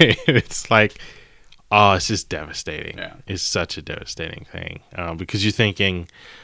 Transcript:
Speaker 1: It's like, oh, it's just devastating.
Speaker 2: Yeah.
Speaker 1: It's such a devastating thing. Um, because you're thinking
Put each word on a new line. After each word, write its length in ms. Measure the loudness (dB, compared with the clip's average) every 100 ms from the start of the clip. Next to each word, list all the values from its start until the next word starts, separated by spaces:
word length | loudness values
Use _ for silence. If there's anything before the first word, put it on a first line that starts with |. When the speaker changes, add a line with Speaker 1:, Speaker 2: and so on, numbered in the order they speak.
| 4 4 4
Speaker 1:
It's 420 | 2 2 -2 2
like, 300 | 4 4 0 -20 -20 -20 _ -20 -20 2
oh, 220 | 6 6
it's 140 | 6 0
just 180 | -4 -4
devastating. 720 | -10 -10 -12 -10 -10 -10 -12
Speaker 2:
Yeah. 160 | -14 -14 -10
Speaker 1:
It's 160 | -6
such 360 | -4 -2 -4 -6
a 40 |
devastating 640 | -10 -12 -12 -12 -10 -12 -14
thing. 300 | -12 -12 -14 _ -10
Um, 180 | -8 -8
because 300 | -6 -2 -2
you're 80 |
thinking 560 | 0 0 0 -2 -2 -8 -16 -20 -20